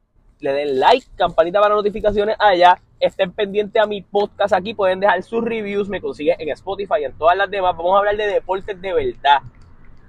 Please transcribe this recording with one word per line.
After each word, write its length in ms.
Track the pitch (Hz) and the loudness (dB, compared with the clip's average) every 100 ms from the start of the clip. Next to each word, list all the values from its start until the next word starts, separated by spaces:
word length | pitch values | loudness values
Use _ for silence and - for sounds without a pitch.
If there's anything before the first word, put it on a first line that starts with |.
| _ _ _ _ | _ _ _ _
le 140 | 143 | -4
den 260 | 139 147 131 | -4 -2 2
like, 260 | 143 254 - - | 4 2 0 -4
campanita 440 | 175 165 165 196 | -2 2 0 2
para 140 | 208 | 2
notificaciones 640 | 208 202 202 208 202 208 214 | 2 -2 -2 -2 0 -2 2
allá, 420 | 208 180 175 175 _ - | 4 6 6 4 _ -4
estén 320 | 180 - 190 | -2 -2 -4
pendientes 500 | - 202 196 208 220 | -4 -4 -2 -2 0
a 40 | 214 | 0
mi 160 | 208 | -2
podcast 520 | - 202 208 - 202 | -4 -2 -2 -2 0
aquí, 180 | 190 190 | 0 -2
pueden 280 | 220 190 190 | -2 0 2
dejar 200 | 202 180 | 2 0
sus 180 | - 233 | -2 -4
reviews, 460 | 226 226 202 202 202 | -4 -4 -4 -4 -4
me 120 | 190 | -6
consigues 360 | 147 131 147 170 | -8 -4 -2 -2
en 120 | 156 | -4
Spotify 500 | 127 180 196 202 170 | -8 -8 -8 -2 -2
y 40 | 139 | -4
en 120 | - | 0
todas 180 | 156 190 | 2 2
las 140 | 196 | 0
demás. 260 | 196 180 170 | -2 -2 -2
Vamos 200 | 175 196 | 0 2
a 20 | |
hablar 180 | 202 208 | 2 0
de 120 | 208 | -2
deportes 520 | 180 - 190 196 190 | -2 -2 -6 -8 -10
de 120 | 190 | -4
verdad. 480 | 165 131 117 135 139 - - - - - - | -2 -2 -2 2 2 0 -20 -20 -20 -20 -20